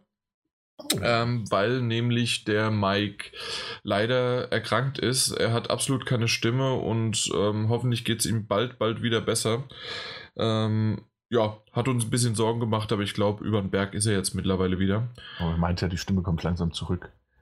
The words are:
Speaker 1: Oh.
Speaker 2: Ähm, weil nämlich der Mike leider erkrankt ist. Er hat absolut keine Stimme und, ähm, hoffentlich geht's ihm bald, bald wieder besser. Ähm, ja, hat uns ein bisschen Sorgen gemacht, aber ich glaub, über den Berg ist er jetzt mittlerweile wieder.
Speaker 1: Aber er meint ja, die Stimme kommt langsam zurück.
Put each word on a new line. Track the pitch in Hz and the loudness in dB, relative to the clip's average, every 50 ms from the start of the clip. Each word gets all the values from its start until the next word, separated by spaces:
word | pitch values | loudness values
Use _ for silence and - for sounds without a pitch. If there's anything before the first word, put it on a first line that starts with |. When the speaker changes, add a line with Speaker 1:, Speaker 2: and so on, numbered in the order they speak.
| _ _ _ _ _ _ _ _ _ _ _ _ _ _ _ - | _ _ _ _ _ _ _ _ _ _ _ _ _ _ _ -12
Speaker 1:
Oh. | - - - - | -6 -4 -4 -2
Speaker 2:
Ähm, | - 117 117 117 117 120 120 117 101 98 | 0 0 2 2 2 0 0 -2 -2 0
weil | 107 95 101 117 127 131 | 2 2 2 2 2 2
nämlich | 123 113 113 117 120 120 120 120 120 117 - - - | 0 0 0 0 2 2 2 2 2 0 -2 -2 0
der | 107 104 107 110 107 | 0 2 2 2 2
Mike | 107 104 101 95 101 101 104 101 - - - - - - - - - - - - - - | 2 2 2 2 2 2 0 -2 -4 -8 -14 -14 -14 -12 -10 -8 -8 -8 -8 -10 -12 -8
leider | - - 104 101 110 117 127 127 123 123 123 127 - - | -2 0 0 2 2 2 2 0 2 0 0 -2 -2 -2
erkrankt | - 117 113 - 110 113 131 135 135 - | -2 -2 0 0 0 0 0 0 -2 0
ist. | - 117 131 131 - - | 0 0 2 2 0 0
Er | - - 98 113 | 0 0 0 2
hat | 117 120 - - | 0 0 0 -2
absolut | - 117 - - 135 120 - | -2 -2 0 0 0 0 0
keine | - 131 110 117 | 0 0 2 2
Stimme | 117 - - - 117 123 131 135 131 127 | 0 0 0 0 0 2 2 2 0 0
und, | - - - 110 113 113 113 104 - - - - | 0 0 0 0 0 0 0 0 0 -2 0 0
ähm, | 78 98 104 104 107 110 110 | 2 2 2 2 0 2 2
hoffentlich | 120 113 120 123 120 113 - | 2 2 2 0 0 0 0
geht's | - 113 113 - | -2 -2 0 0
ihm | - 113 113 107 | 0 0 -2 0
bald, | - 101 101 123 120 - - | 0 0 0 0 -2 -2 -2
bald | 110 113 113 110 | 0 0 0 0
wieder | 113 117 113 107 | 0 0 0 0
besser. | 98 - 110 - - 113 113 127 135 - - - - - - - - - - - - - - - | 2 0 0 0 0 0 0 -2 -4 -8 -14 -14 -12 -10 -10 -10 -10 -12 -14 -14 -16 -12 -6 -2
Ähm, | 107 113 110 110 110 107 107 110 110 110 104 - - _ _ _ _ - | -2 0 0 0 0 2 2 2 2 2 0 -2 -6 _ _ _ _ 0
ja, | 113 120 107 107 107 - _ _ | 2 2 2 2 -2 -6 _ _
hat | - 123 - | -2 0 0
uns | 135 127 120 113 | 2 2 0 0
ein | 110 | 0
bisschen | 131 120 123 120 107 | 0 0 2 2 2
Sorgen | 107 113 113 117 117 | 2 0 0 0 0
gemacht, | 120 110 110 107 104 - | 0 0 0 0 0 0
aber | 117 101 | 0 0
ich | 101 98 | 0 -2
glaub, | - - 101 104 104 - | 0 2 2 2 2 0
über | - 104 107 104 | -2 0 0 0
den | 98 90 | 0 0
Berg | - 98 98 98 | 0 0 0 0
ist | - 104 104 | -2 0 0
er | 113 101 | 2 2
jetzt | 95 92 - - | 2 0 -2 -2
mittlerweile | 92 87 98 95 90 92 92 92 90 | -2 0 2 2 2 2 2 2 2
wieder. | 98 95 98 110 123 120 - - - - - - | 2 2 2 2 0 -4 -6 -12 -18 -14 -8 -4
Speaker 1:
Aber | 87 82 | -2 0
er | 82 85 | 2 2
meint | 85 87 87 - | 2 2 2 0
ja, | 95 87 | 0 -2
die | 90 80 | -2 -2
Stimme | - - 98 95 | -2 0 0 0
kommt | 87 90 82 80 | 2 0 -2 0
langsam | - 80 87 85 87 85 | 0 -2 0 0 0 -2
zurück. | - - 80 - 87 87 - - - _ _ _ _ _ | -2 -4 -4 -4 -4 -4 -6 -10 -20 _ _ _ _ _